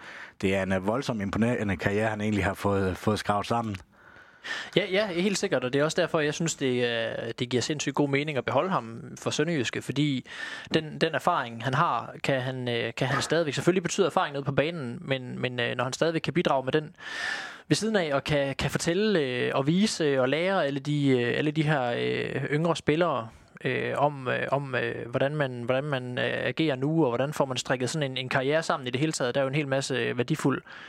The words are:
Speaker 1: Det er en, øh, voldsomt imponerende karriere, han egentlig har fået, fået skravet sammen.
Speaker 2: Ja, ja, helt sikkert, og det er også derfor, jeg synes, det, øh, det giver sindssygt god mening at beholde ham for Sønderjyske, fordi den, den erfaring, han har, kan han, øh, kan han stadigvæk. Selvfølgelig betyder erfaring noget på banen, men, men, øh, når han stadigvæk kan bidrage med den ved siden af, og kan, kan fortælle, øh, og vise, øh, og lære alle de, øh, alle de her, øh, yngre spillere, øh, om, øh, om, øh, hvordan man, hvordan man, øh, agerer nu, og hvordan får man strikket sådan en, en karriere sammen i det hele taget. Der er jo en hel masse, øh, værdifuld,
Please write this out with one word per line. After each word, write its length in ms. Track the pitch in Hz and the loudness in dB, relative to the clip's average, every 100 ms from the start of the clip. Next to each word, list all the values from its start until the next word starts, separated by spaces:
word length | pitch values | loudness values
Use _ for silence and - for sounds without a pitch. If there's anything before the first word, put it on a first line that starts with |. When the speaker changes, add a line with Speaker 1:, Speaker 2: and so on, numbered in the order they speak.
| - - - - | -16 -16 -16 -2
Speaker 1:
Det 140 | 98 98 | 0 2
er 80 | |
en, 80 | 95 | 2
øh, 160 | 95 95 | 0 2
voldsomt 340 | 120 139 113 | 0 -2 -2
imponerende 560 | 98 104 113 123 104 92 | -2 2 2 2 -2 0
karriere, 320 | 101 101 110 | 0 2 0
han 120 | 107 | 0
egentlig 240 | 107 104 98 | 0 2 0
har 80 | |
fået, 440 | 95 101 98 95 87 | 0 0 2 0 0
fået 220 | - 101 | 0 0
skravet 260 | - 104 98 | 0 0 0
sammen. 300 | 117 113 98 - - - - - - - - - 160 | -2 -2 -6 -10 -20 -20 -20 -20 -14 -10 -8 -2 0
Speaker 2:
Ja, 100 | 196 | 2
ja, 160 | 185 214 | 2 2
helt 300 | 170 202 190 | 0 0 0
sikkert, 260 | 202 139 | 0 0
og 100 | 123 | 2
det 60 | 139 | 2
er 40 | |
også 180 | 151 - | 2 2
derfor, 180 | 156 165 | 2 2
jeg 140 | 147 | 2
synes, 220 | 147 165 - | 0 -2 0
det, 340 | 135 123 120 | 0 2 2
øh, 440 | 117 113 117 117 - | 0 -2 -4 -6 -4
det 100 | 123 | 0
giver 120 | 123 | 0
sindssygt 340 | - 151 147 135 | 0 -2 -2 0
god 140 | 143 | 2
mening 280 | 139 151 135 | 2 0 -2
at 80 | 123 | 0
beholde 240 | 127 185 | 2 2
ham 320 | 160 113 117 123 131 | 0 -4 -10 -12 -8
for 100 | 127 | -2
Sønderjyske, 520 | - 156 160 120 113 | 0 0 0 -2 -4
fordi 460 | - 135 147 131 - - - - - | -4 0 0 0 -6 -10 -10 -12 0
den, 240 | 160 156 143 | 0 0 0
den 140 | 165 160 | 0 2
erfaring, 480 | 180 165 120 117 | 2 2 -2 -4
han 100 | 123 | 0
har, 400 | 135 165 117 117 - | 2 2 0 -4 -4
kan 180 | - 131 | -2 0
han, 260 | 131 131 123 | -2 -4 -2
øh, 260 | 117 117 - | -2 -2 -2
kan 100 | 131 | 0
han 140 | 135 | 0
stadigvæk. 320 | - 156 151 | 2 2 2
Selvfølgelig 300 | 135 165 185 | 2 2 2
betyder 240 | 175 - 175 | 2 2 2
erfaring 260 | 190 160 | 2 0
noget 120 | 143 139 | -2 0
på 60 | |
banen, 460 | 139 151 170 123 123 | 2 2 -2 -6 -8
men, 400 | 135 131 123 127 | -4 -4 -4 -4
men, 180 | 127 123 | -4 -2
øh, 160 | 120 123 | -2 -2
når 80 | |
han 100 | 127 | -2
stadigvæk 280 | 127 160 160 | 0 0 0
kan 120 | 160 | -2
bidrage 300 | 151 170 139 | 0 2 0
med 80 | 127 | 2
den 240 | 156 156 - - - - - - - - | 0 0 -10 -12 -8 -6 -6 -8 -12 0
ved 80 | 151 | 0
siden 200 | 220 208 | 2 0
af, 140 | 160 | 2
og 100 | 139 | 0
kan, 320 | - 147 139 131 | 0 0 0 -2
kan 160 | 147 | -2
fortælle, 480 | - - 175 214 180 | -2 0 2 2 2
øh, 320 | 135 123 123 | 0 0 0
og 140 | 139 135 | 0 2
vise, 380 | 180 214 - 151 | 4 2 2 2
øh, 160 | 135 | 4
og 80 | 127 | 4
lære 360 | 147 185 190 143 | 2 2 2 0
alle 140 | 139 | -2
de, 300 | 139 147 139 | -2 2 4
øh, 280 | 127 120 135 | 4 4 2
alle 140 | 151 | 0
de 120 | 151 | 2
her, 300 | 147 147 123 123 | 2 2 2 0
øh, 460 | 123 123 117 127 135 | 0 -2 -2 -4 -2
yngre 240 | 147 170 156 | 0 2 2
spillere, 520 | - 156 175 127 110 - - - | 2 4 2 0 -4 -12 -20 -6
øh, 300 | 131 123 120 120 | -2 -2 -2 2
om, 300 | 143 139 123 | 0 0 -2
øh, 200 | 123 131 | -2 0
om, 240 | 135 139 123 | -2 -2 -2
øh, 340 | 117 120 117 | -2 -4 -4
hvordan 260 | 127 135 151 | 0 0 0
man, 280 | 135 123 | -2 -2
hvordan 200 | 117 131 | 0 0
man, 340 | 151 131 123 123 | 0 -4 -4 -2
øh, 60 | 123 | -2
agerer 500 | 120 123 127 160 127 | -2 -2 0 0 0
nu, 280 | 143 160 | 2 4
og 60 | 135 | 4
hvordan 240 | 117 139 | 2 0
får 120 | - 135 | 0 -2
man 120 | 123 | -2
strikket 320 | - 127 123 | -2 -2 -2
sådan 220 | 156 139 | -2 -2
en, 60 | 127 | -4
en 120 | 127 | -2
karriere 340 | 139 131 156 | 0 2 0
sammen 240 | 165 165 123 | 0 -2 -2
i 20 | |
det 100 | 127 | 0
hele 120 | 156 | 0
taget. 240 | 156 127 139 | 0 0 0
Der 60 | |
er 40 | 135 | 0
jo 40 | |
en 60 | 147 | 0
hel 120 | 139 | 0
masse, 280 | 135 - 127 | -2 0 -2
øh, 220 | 117 120 | 0 -2
værdifuld, 440 | 123 156 143 127 - - | 0 0 2 0 -4 -16